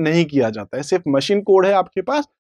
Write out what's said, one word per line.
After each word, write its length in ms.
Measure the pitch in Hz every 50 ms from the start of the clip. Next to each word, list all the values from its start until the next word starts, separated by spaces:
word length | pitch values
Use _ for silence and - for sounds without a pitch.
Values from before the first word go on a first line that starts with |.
नहीं 240 | 160 156 160 170 170
किया 240 | 147 143 135 120 113
जाता 260 | 107 107 101 - -
है, 60 | 127 147
सिर्फ 180 | - 185 180 - -
मशीन 320 | - - 269 - 202 208 196
कोड 240 | - 196 190 185
है 60 | 196 202
आपके 280 | 190 180 - - 190 180
पास, 260 | - 269 294 285 - _ _